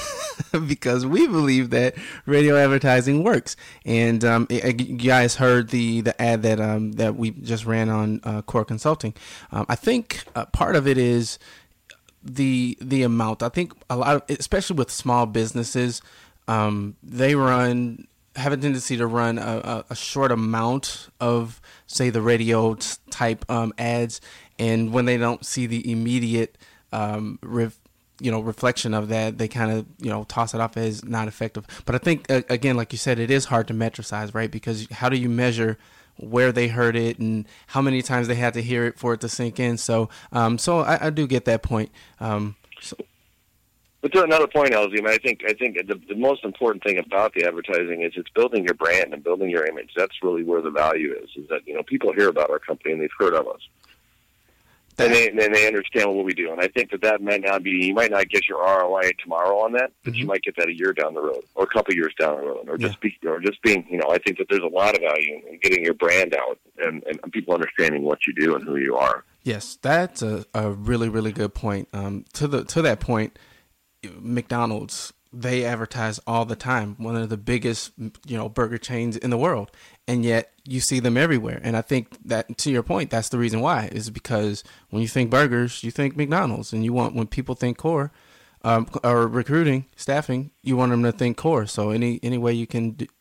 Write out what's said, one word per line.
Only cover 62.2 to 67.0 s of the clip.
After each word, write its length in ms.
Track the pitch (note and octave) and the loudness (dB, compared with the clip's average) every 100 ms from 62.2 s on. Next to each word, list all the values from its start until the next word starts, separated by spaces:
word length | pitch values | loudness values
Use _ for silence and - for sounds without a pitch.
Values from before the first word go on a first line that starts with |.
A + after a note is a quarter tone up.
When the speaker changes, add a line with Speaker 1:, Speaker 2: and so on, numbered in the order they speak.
| D#2 D2 | 0 0
Speaker 2:
the 40 | |
road, 240 | C#2+ C#2 C2+ | -4 -6 -6
or 80 | E2 | -4
just 220 | A#2 G2 | -4 -2
Speaker 1:
Yeah. 100 | G#2+ - | -6 -4
Speaker 2:
be, 80 | E2+ | -4
or 100 | D#2+ | -2
just 240 | F#2+ G2+ | -2 0
being, 240 | A2+ G2+ D#2 | 2 2 0
you 100 | F2 | -2
know, 120 | D2 | 2
I 80 | F2+ | 2
think 200 | - F2+ | 0 -4
that 100 | F#2+ | 0
there's 160 | G2 | 0
a 20 | E2+ | 0
lot 300 | F2 G2+ G2+ | 2 2 2
of 40 | |
value 320 | E2+ D#2 D2+ | 0 0 -2
in, 200 | D2+ C#2+ | -6 -14
in 60 | E2+ | -2
getting 220 | F#2+ F#2 | 2 2
your 100 | E2+ | 2
brand 400 | D#2 E2+ F2+ F2+ | 2 4 4 2
out 240 | C#2+ B1+ B1 _ - | 0 -2 -6 _ -6
and, 260 | E2 D#2+ | -4 -4